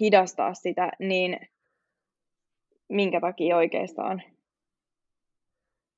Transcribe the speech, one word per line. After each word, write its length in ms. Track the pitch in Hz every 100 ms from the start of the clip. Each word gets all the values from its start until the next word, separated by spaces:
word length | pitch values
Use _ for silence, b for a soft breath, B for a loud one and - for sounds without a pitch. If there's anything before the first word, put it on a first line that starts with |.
hidastaa 540 | 214 202 185 - 196
sitä, 360 | 185 180 180 180 -
niin 520 | 190 185 180 180 - _ _ _ _ _ _ _ _ _ _ _ _ _ _
minkä 320 | 202 190 175
takia 360 | 170 - 165 170
oikeastaan? 680 | 165 - 180 - 110 185 - _ _ _ _ _ _ _ _ _ _ _ _ _ _ _ _